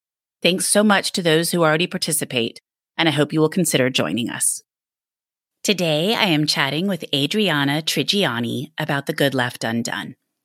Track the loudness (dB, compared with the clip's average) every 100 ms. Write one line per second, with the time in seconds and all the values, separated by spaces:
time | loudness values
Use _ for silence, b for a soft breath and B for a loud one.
0 | _ _ _ _ 0 0 2 2 4 2
1 | 0 -2 2 2 2 2 2 2 -2 -4
2 | -4 -4 -2 -2 -4 -6 _ _ _ -2
3 | 0 2 2 2 2 2 0 2 2 0
4 | 0 -2 -4 -4 -4 -4 -10 _ _ _
5 | _ _ _ _ _ _ -2 0 0 0
6 | 0 0 2 2 2 0 0 0 -2 -4
7 | -6 -4 -2 0 0 2 0 0 -2 -2
8 | 0 0 0 0 -2 -4 -6 -6 -4 -2
9 | -2 0 0 2 -2 -4 -4 -2 -4 -6
10 | -8 -14 _ _